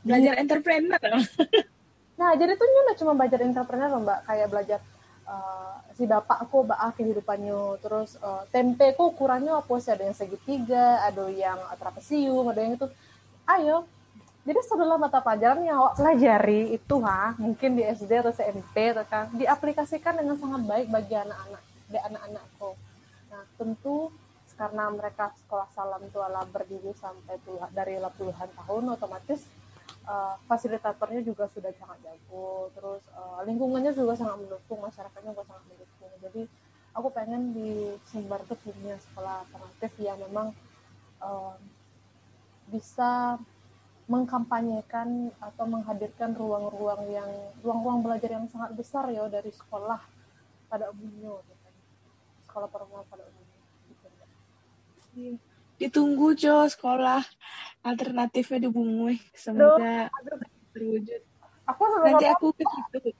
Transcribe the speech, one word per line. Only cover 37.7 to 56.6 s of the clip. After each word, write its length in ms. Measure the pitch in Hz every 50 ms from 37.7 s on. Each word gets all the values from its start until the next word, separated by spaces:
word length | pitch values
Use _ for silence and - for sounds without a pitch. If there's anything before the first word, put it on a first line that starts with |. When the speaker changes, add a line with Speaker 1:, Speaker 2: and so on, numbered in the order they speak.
| 214 208 208 208 202 208 _ -
Speaker 2:
Sumbar 320 | - 220 202 196 202 196 196 -
tuh 80 | 240
punya 400 | 226 _ 214 196 202 196 202 202 190 -
sekolah 400 | - - 190 190 190 190 190 180
alternatif 480 | - - 185 185 - - _ 226 220 - -
yang 160 | 208 196 196
memang, 400 | 196 196 190 196 208 220 220 214 - - - _ _ _ _ - - _ - _ _
eh, 340 | 190 196 202 196 190 190 190 190 202 196 - _ _ _ _ _ _ _ _ _ _ _ _ _ _ _ _ _ _ -
bisa 640 | 202 220 - - - - 247 247 247 247 247 240 240 240 233 _ _ _ _ - _ _ _ _ _ _ _ -
mengkampanyekan 1200 | 233 254 254 247 247 247 233 240 240 226 233 233 226 220 - _ - 233 233 240 240 240 240 240 - _
atau 320 | 208 208 - - 226 226
menghadirkan 640 | 226 226 214 214 208 202 214 208 - - 233 226 226
ruang-ruang 720 | 220 220 214 208 208 208 208 202 202 208 208 202 202 208 202 202
yang, 160 | 202 202 202 202 202 202 202 - -
ruang-ruang 400 | - 233 226 233 226 247 240 240
belajar 320 | 226 233 226 220 233 226 226
yang 160 | 220 226 233
sangat 240 | - 226 233 220 226
besar 320 | 220 240 - - 277 262
ya 160 | 254 233 214 214 214
dari 240 | 202 202 208 214 202
sekolah 480 | - - _ - 202 202 214 226 220 - _ _ - _ _ _ _ _ _ _ _ _
pada 240 | _ 226 208 214 202
umumnya, 480 | 208 202 214 214 208 208 214 214 208 190 185
gitu. 220 | _ - _ _ _ _ _ _ _ _ _ _ _ _ _ _ _ _ _ _ _
Sekolah 160 | - 208 202
formal 400 | 202 - 202 202 196 202 196 202
pada 160 | _ 202 190 - -
umumnya, 320 | _ _ - _ _ _ _ _ _ _ _
gitu. 200 | _ - _ _ - _ _ - _ _ _ _ _ _ _ _ _ _ _ _ _ _ _ _ _ _
Speaker 1:
Iya. 200 | 247 247 247 240 233 _ _ _ _ _ _ _ _
Ditunggu, 560 | - 269 - 294 294 285 285 269 294 311 311
Jo, 320 | 285 - 294 302 294